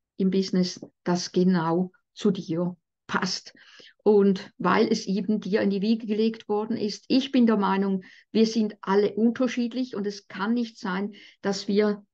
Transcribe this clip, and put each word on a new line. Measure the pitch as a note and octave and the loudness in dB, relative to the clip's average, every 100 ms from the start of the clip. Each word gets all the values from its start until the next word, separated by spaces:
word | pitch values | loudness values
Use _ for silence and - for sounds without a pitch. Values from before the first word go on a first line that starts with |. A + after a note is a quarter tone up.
| _ - | _ -2
im | F#3+ | 0
Business, | F#3+ F#3+ F#3 F3+ - - _ | 2 0 0 0 -4 -16 _
das | F3+ F3 - | -2 -2 0
genau | F3+ F3+ F3+ E3 E3+ F3+ _ _ | 2 2 2 2 0 -2 _ _
zu | - G#3 | -2 -2
dir | F#3 - E3 F3 - _ _ - | -2 -4 -4 -4 -6 _ _ -6
passt. | F3+ F#3 - - - - - - _ | -4 -4 -6 -12 -20 -20 -20 -20 _
Und | G#3 G#3 G3 F#3 - - | 2 6 4 2 -4 -4
weil | F3+ F#3+ A#3 | 0 2 2
es | A3+ - | 0 -2
eben | G3 - G#3 | -4 -2 -4
dir | F3+ G#3+ | -2 0
in | G3+ | 0
die | G3 | 0
Wiege | G#3 A3+ G#3+ | 0 -2 -2
gelegt | G#3+ A3 A3 - | 0 0 -2 -4
worden | G#3 A3+ A3 | -4 -4 -4
ist, | G#3 - - | -6 -6 -2
ich | C4 - | 0 2
bin | B3+ A3+ | 2 4
der | G#3 | 2
Meinung, | F#3+ F#3+ G3 F#3+ - - _ | 2 0 0 -2 -6 -20 _
wir | A3+ A3 | 2 2
sind | A#3 G#3 - | 2 -2 -4
alle | F#3+ G3+ - G#3 | 0 2 2 2
unterschiedlich | A#3 A3+ B3 B3 A#3+ A#3+ B3+ G3+ | 0 2 -2 -2 -4 -4 -6 -6
und | G3+ | -6
es | G3+ - | -8 -12
kann | F#3+ G#3 | -6 -2
nicht | A#3+ A3+ - | -2 -2 -6
sein, | F#3+ F#3+ G#3 - - - | -6 -4 -6 -10 -20 -6
dass | G3+ G3 - | -4 -4 0
wir | G3+ G#3+ G#3 _ | 2 2 0 _